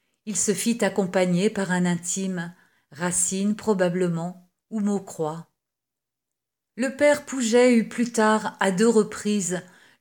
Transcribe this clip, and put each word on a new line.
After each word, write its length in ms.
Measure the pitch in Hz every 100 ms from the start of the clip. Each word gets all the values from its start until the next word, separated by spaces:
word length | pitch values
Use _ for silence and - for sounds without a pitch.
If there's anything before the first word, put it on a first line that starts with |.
| _ _ -
Il 100 | 202
se 180 | -
fit 300 | 185 233 233
accompagner 640 | 202 196 185 190 185 175 208
par 220 | 214 190
un 160 | 180 180
intime, 680 | 170 170 196 190 180 175 - _ _ _
Racine 680 | 139 180 180 - 190 202 214
probablement, 920 | - 196 180 180 180 165 175 185 _ _ _
ou 100 | 220
Maucroix. 720 | 202 202 190 - 156 165 165 _ _ _ _ _ _ _ _ _ _ _ _ -
Le 200 | 254 262
père 280 | 294 294
Pouget 520 | - 269 226 240 247 233
eut 120 | 190
plus 220 | - 233
tard, 460 | - 214 214 - -
à 140 | 196
deux 160 | 185 226
reprises, 720 | 226 214 - 208 208 165 175 - _ _ _